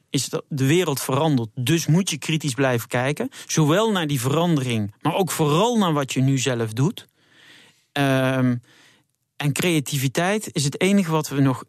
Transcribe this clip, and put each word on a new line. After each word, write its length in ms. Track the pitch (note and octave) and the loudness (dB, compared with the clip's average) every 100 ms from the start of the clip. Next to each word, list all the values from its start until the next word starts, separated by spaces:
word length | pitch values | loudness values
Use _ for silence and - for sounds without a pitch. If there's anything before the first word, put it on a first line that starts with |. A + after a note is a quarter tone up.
| _ | _
is 200 | C#3+ - | -6 -4
dat 140 | D#3+ - | -8 -6
de 160 | C#3 C3+ | -2 2
wereld 360 | E3+ D#3+ C3+ | 2 2 -2
verandert. 480 | - C3 D#3+ C3+ A2+ - | -2 0 2 0 -2 -4
Dus 320 | A#2+ E3 D3+ | 0 0 2
moet 220 | E3 F#3+ | 2 2
je 80 | D#3 | -4
kritisch 360 | - D#3 D3 | -4 -4 -2
blijven 340 | A#2+ C3 A#2+ - | 0 0 0 -2
kijken. 420 | B2 C3 D3 B3 - - | -2 -2 -2 -6 -10 -4
Zowel 440 | E3 D3 F3+ A3+ | 0 2 4 2
naar 160 | G3 D3+ | 0 -2
die 140 | C#3+ | -2
verandering, 720 | C3 D#3 F3 D3+ B2 A2+ G2+ - | 0 0 2 2 0 -2 -4 -4
maar 120 | D3 E3 | -4 -2
ook 160 | F3+ | -2
vooral 460 | - D3 D#3 A3+ A#3 | 0 2 2 2 2
naar 160 | F3+ | 2
wat 200 | D3 C3+ | 0 -2
je 80 | C3 | 0
nu 160 | C3+ C3+ | 2 2
zelf 360 | C3 A#2+ A2+ | 0 -2 -2
doet. 340 | A2 D#3 - - _ _ _ - - - _ _ | 0 -2 -2 -16 _ _ _ -20 -20 -20 _ _
Ehm, 640 | C#3+ C#3 C3 C3 C3 B2+ B2 - _ _ _ _ _ _ - | -2 0 2 0 0 0 0 -6 _ _ _ _ _ _ -6
en 180 | D3 | -4
creativiteit 960 | C3 F3+ D#3+ C3 D3 C3+ - F3 G#3+ - | 0 0 0 0 -2 -2 0 0 -2 -4
is 120 | E3 | -4
het 180 | C#3 - | -2 0
enige 300 | F#3 G3+ E3 | 2 2 2
wat 180 | D#3+ D3 | 0 0
we 120 | C#3 | 2
nog 220 | C3+ B2 | 2 0